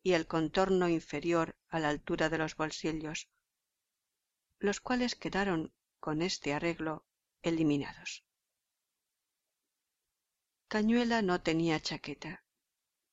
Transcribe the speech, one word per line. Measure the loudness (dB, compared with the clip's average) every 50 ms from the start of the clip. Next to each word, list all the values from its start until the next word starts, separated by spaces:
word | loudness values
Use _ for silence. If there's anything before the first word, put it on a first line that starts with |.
| 0
y | 2 2
el | 2 2
contorno | 0 0 0 0 2 2 2 4 4 4 4 4 4
inferior | 2 0 -2 -4 -6 -4 0 2 2 2 2 0 -4 _ _ _
a | -4 -2
la | 0 0
altura | 0 -2 -2 -2 0 0 2 2
de | 2 0
los | -2 -2 -2
bolsillos, | -4 -4 -4 -4 -4 -4 -4 -4 -4 -6 -8 -8 -8 -10 -12 _ _ _ _ _ _ _ _ _ _ _ _ _ _ _ _ _ _ _ _ _ _ _ _ _ _
los | -2 -2 -2 -2
cuales | -2 -2 -2 0 0 -2 -2
quedaron, | -4 -6 -4 -2 -2 0 0 0 0 -2 -4 -8 _ _ _ _ _
con | -6 -4 -2 0 0
este | 0 -2 -4 -4 -4 -2
arreglo, | -2 0 -2 -2 -2 -4 -4 -6 -6 -8 _ _ _ _ _ _ _ -2
eliminados. | 0 2 2 4 4 2 2 0 -4 -10 -12 -12 -12 -14 -14 -16 _ _ _ _ _ _ _ _ _ _ _ _ _ _ _ _ _ _ _ _ _ _ _ _ _ _ _ _ _ _ _ _ _ _ _ _ _ _ _ _ _ _ _ _ _ _ _ _ -4
Cañuela | -2 0 2 4 4 4 4 2 2 2 2
no | 2 0 0 2
tenía | 0 2 2 2 2 2 0
chaqueta, | 0 -4 -6 -6 -8 -10 -12 -10 -12 -12 -14 -14 -16 _ _ _ _ _ _ _ _ _ _ _ _ _